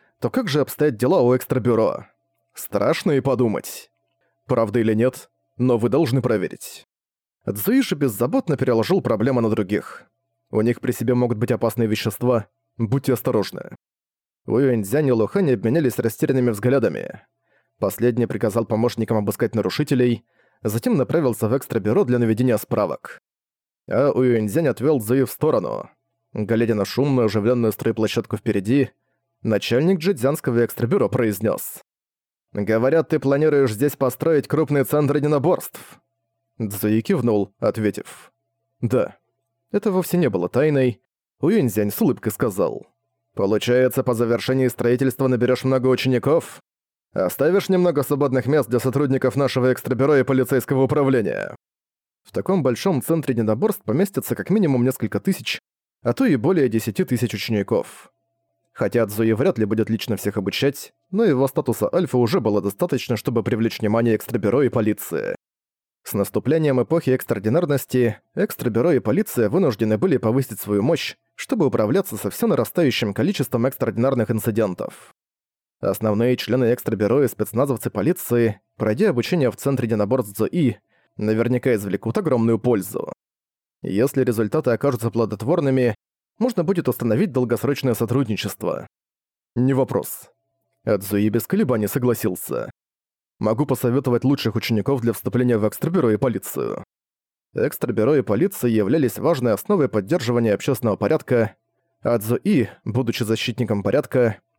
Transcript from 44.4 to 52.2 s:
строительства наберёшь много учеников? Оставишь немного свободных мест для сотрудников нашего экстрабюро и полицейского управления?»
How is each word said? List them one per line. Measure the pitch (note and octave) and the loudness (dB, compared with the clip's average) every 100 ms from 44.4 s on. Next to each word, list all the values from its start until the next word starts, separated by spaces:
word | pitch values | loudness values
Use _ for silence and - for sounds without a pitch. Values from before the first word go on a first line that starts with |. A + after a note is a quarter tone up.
| - C3 B2+ | 0 0 0
строительства | - B2 B2 C3+ - C3 | 0 0 2 0 0 0
наберёшь | B2+ A#2+ B2 | 2 2 0
много | C3 C3 B2+ | 0 0 2
учеников? | B2 C3 B2 C3+ D#3+ - - _ _ _ _ _ | 2 2 0 2 0 -2 -12 _ _ _ _ _
Оставишь | - F#2 - C#3+ F#3+ - | -4 -2 0 2 2 2
немного | F#3 F3+ C#3+ | 2 2 2
свободных | C3 C#3+ C#3+ B2+ | 0 0 0 0
мест | A2+ D3 B2 | 2 0 2
для | A#2 | 0
сотрудников | C3 C3 C#3+ C3 B2+ | 0 0 0 0 0
нашего | C3+ C3+ C3 B2+ | 0 0 2 0
экстрабюро | B2 - A#2+ C#3 C#3+ | 0 -2 0 2 4
и | |
полицейского | B2+ C3 B2 C3+ - C3+ | 4 2 2 0 0 0
управления?» | C3 D3+ C3+ B2+ G2 G1+ G1+ - _ _ _ _ _ _ | 2 2 2 2 0 -4 -8 -12 _ _ _ _ _ _